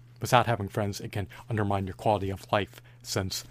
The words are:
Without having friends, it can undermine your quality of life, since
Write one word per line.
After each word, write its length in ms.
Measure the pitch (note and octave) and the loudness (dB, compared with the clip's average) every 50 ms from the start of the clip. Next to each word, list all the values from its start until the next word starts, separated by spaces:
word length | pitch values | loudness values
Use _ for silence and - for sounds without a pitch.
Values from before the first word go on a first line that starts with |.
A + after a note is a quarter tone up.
| - - - - | -18 -20 -14 -8
Without 240 | - - C3 A#2+ A2 | 0 4 6 6 6
having 240 | A#2 A#2 G#2+ G2+ F#2+ | 6 2 -2 -2 -4
friends, 320 | - A#2+ G#2+ G2+ G2+ - | -2 -2 -2 -2 -2 -6
it 100 | - A2 | -8 -6
can 160 | - G#2+ G2 - - - - - | -4 -4 -6 -6 -8 -12 -8 -4
undermine 380 | A#2 A#2 G#2+ G2+ G2+ G2 G2 F#2 | 0 0 2 2 2 0 0 -2
your 80 | F2+ | -4
quality 340 | - - A#2 G#2+ G2 G2 F#2+ | -2 0 2 2 2 0 -2
of 200 | F#2+ F#2+ - - | -4 -6 -4 0
life, 300 | - G#2 G2 - - - - - - - | 0 0 0 0 -6 -16 -20 -20 -20 -16
since 420 | - - - A2 F#2+ F#2 - - - - | -8 -4 -2 -2 -2 -2 -4 -6 -8 -12